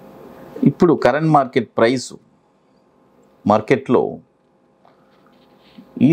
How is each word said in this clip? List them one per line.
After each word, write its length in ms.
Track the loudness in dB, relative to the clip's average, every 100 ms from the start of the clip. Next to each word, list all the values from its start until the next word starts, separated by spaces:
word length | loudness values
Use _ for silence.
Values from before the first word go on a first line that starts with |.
| -20 -20 -20 -20 -20 -4 -2
ఇప్పుడు 240 | 2 2 2 0
కరెంట్ 240 | 0 0 0
మార్కెట్ 320 | 0 -4 -6 0
ప్రైస్ 280 | 0 0 -8 -18 _ _ _ _ _ _ _ _ _ _ _ _ -2
మార్కెట్లో 520 | -2 0 -4 0 -2 -2 -8 -20 _ _ _ _ _ _ _ _ _ _ _ _ _ _ -20 -20 -2
ఈ 20 | 0